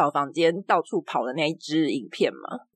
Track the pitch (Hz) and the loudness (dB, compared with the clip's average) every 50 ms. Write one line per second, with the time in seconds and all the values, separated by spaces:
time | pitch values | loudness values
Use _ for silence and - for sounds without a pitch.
0 | 156 147 147 143 143 139 135 160 165 165 170 196 196 - 208 175 - - - 180 | 2 4 2 0 -2 -2 0 2 2 2 2 0 0 2 2 2 2 0 -4 -4
1 | 151 - - 139 113 127 127 165 151 156 165 - - - 151 160 160 135 101 139 | -4 -2 -4 -4 -2 -2 -2 -2 -2 -2 -2 -4 -6 -2 0 2 2 2 0 -4
2 | 104 - - - - 123 - - 50 - - 247 - _ _ | -6 -8 -2 0 0 0 0 -6 -12 -12 -12 -14 -14 _ _